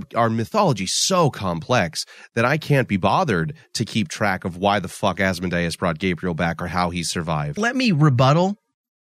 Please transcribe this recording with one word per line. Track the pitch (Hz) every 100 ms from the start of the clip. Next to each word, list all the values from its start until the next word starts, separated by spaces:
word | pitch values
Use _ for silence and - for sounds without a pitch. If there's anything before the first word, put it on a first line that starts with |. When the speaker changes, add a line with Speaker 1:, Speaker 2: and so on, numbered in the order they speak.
| 98 -
Speaker 1:
our | 117
mythology | 113 110 214 202 107 92
so | - - 185 151
complex | - 98 85 - 123 87 - - - - 117
that | 120
I | 156
can't | - 143 113
be | 98
bothered | 98 139 180 90 80 73 _
to | - 107
keep | 113 92
track | - 104 92 98
of | 87
why | 101 104
the | 90
fuck | - 104 90
Asmodeus | 95 87 90 87 85 80
brought | 92 80
Gabriel | 95 82 92 82
back | 85 82
or | 87
how | 90 87
he | 87
survived. | 78 92 82 78 73 73
Speaker 2:
Let | 226 262
me | 254
rebuttal | 151 156 123 131 156 185 208 _ _ _ _ _